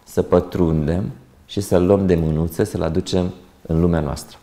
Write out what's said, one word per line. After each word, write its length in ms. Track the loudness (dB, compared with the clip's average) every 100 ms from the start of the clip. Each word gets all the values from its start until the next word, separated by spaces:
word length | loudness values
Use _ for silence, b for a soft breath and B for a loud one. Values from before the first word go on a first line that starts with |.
să 180 | -8 -4
pătrundem 920 | 2 2 2 0 2 2 0 -2 -4 -10 -20 _ -10
și 160 | -8
să-l 240 | 0 2 4
luăm 200 | 4 4
de 100 | 2
mânuță, 480 | 2 0 -2 -2
să-l 180 | -4 -2
aducem 500 | -2 -2 -2 -2 -2 -6 -20 _
în 200 | -4 0
lumea 180 | 2 0
noastră. 380 | -2 -8 -12 -20